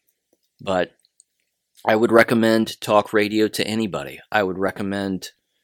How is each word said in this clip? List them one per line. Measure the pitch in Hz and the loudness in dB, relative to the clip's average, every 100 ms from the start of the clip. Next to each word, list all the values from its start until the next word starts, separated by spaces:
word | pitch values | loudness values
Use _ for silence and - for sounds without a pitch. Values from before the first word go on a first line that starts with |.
| _ _ _ _ _ _ | _ _ _ _ _ _
But | 98 92 87 _ _ _ _ _ _ _ _ _ - | -4 -2 -4 _ _ _ _ _ _ _ _ _ 0
I | 110 | 2
would | 113 | 4
recommend | 113 113 117 113 113 110 - | 4 4 4 4 2 0 -4
talk | - 104 104 | 0 2 2
radio | 110 104 107 107 | 0 0 0 0
to | - 101 | -2 -4
anybody. | 110 110 82 69 71 - | -4 -4 -6 -10 -14 -6
I | 107 | -2
would | 95 90 | -2 -2
recommend | 95 - 101 98 98 92 - - _ _ | -4 -4 -6 -6 -4 -6 -8 -18 _ _